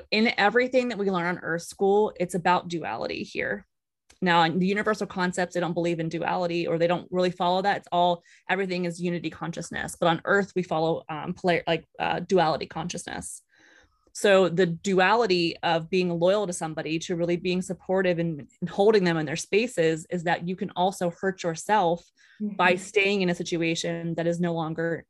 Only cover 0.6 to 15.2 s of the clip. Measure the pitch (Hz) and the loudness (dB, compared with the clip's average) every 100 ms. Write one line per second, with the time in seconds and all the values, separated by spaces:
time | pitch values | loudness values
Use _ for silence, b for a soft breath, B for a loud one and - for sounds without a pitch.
0.6 | 247 254 247 202 196 185 170 175 - 170 | 2 2 0 -2 0 0 -2 -4 -4 -6
1.6 | - - 196 202 214 - 175 180 170 180 | -6 0 2 4 2 0 -4 0 2 2
2.6 | 175 170 101 113 - 82 - - - 208 | 0 -6 -6 -6 -6 -6 -8 -6 -6 -6
3.6 | - _ _ _ _ _ 180 170 165 180 | -12 _ _ _ _ _ 2 4 4 2
4.6 | 185 202 214 214 202 190 180 175 180 180 | 0 0 -2 -2 -4 -2 -2 -2 -2 -2
5.6 | 165 170 170 165 165 165 - 180 175 170 | -2 -2 -2 -2 -4 -4 -2 -2 -2 -2
6.6 | - 165 170 170 - 180 180 180 175 180 | -2 0 2 0 -2 -2 0 0 0 2
7.6 | 202 170 - 175 175 175 b b - 185 | 0 -2 0 2 2 2 b b -4 -2
8.6 | 190 180 175 165 180 175 165 - 160 - | -2 -2 -4 -4 -4 -4 -6 -8 -8 -8
9.6 | 170 143 160 - 170 165 - 202 190 185 | -8 -8 -8 -2 0 0 2 0 0 -4
10.6 | 175 160 160 165 - 156 147 180 185 170 | -2 0 0 -2 -6 -8 -8 -4 0 0
11.6 | - 165 - - 85 165 175 185 160 147 | 0 -2 -4 -6 -4 -2 2 2 4 0
12.6 | - - 175 - - - - - b b | -4 -8 -8 -8 -10 -10 -12 -16 b b
13.6 | b b b b _ - 208 190 180 170 | b b b b _ 0 4 6 6 4
14.6 | 180 165 202 185 185 226 | 0 0 0 4 4 4